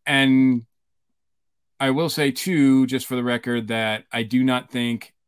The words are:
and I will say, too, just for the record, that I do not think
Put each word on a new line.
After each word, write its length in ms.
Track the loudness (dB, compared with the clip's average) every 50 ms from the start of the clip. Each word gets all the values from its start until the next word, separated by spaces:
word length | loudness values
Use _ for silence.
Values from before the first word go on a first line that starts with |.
| -4
and 600 | -2 0 2 4 4 4 4 4 2 2 -2 -4 _ _ _ _ _ _ _ _ _ _ _ _ _ _ _ _ _ _ _ _ _ _ -4
I 120 | -2 -2
will 180 | 0 0 -2 -2
say, 220 | -2 -2 -2 -2
too, 540 | -2 -4 -4 -2 2 4 4 6 6 4 4
just 180 | 2 -2 -4 -6
for 100 | -6 -6
the 80 | -4 -2
record, 460 | -2 -2 -4 -4 -4 -4 -4 -4 -4
that 360 | -4 -2 -2 -2 -4 -6 -8 _
I 120 | -8 -6 -4
do 200 | -2 0 0 2
not 260 | 2 0 -2 -4 _
think 440 | -6 -6 -4 -4 -6 -8 -10 -14 _ _ _